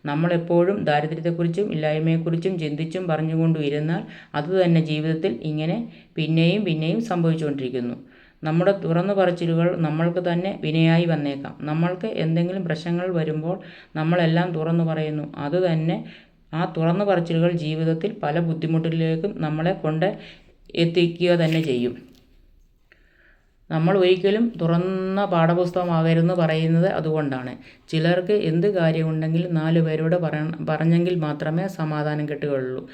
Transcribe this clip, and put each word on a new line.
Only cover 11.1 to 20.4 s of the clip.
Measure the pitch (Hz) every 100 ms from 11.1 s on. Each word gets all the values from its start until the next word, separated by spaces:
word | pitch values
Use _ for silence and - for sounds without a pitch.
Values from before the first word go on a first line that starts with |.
| 151 143 139 139 -
നമ്മൾക്ക് | 147 156 175 185 220
എന്തെങ്കിലും | - 160 165 175 190
പ്രശ്നങ്ങൾ | 165 160 175 175 185
വരുമ്പോൾ | 170 156 156 160 190 - - - 156
നമ്മളെല്ലാം | 160 175 165 165 180
തുറന്നു | 160 156 170
പറയുന്നു. | 165 156 156 151 147 -
അത് | 147 175 180
തന്നെ | 160 160 214 226 - - _ _
ആ | 156 180 165
തുറന്നു | 160 185
പറച്ചിലുകൾ | 202 175 165 165 175
ജീവിതത്തിൽ | 165 151 156 165 160 202 -
പല | 147 165
ബുദ്ധിമുട്ടിലേക്കും | 165 160 160 160 165 165 160 160 180 160
നമ്മളെ | 156 156 170
കൊണ്ട് | 190 156 156 185 214 - -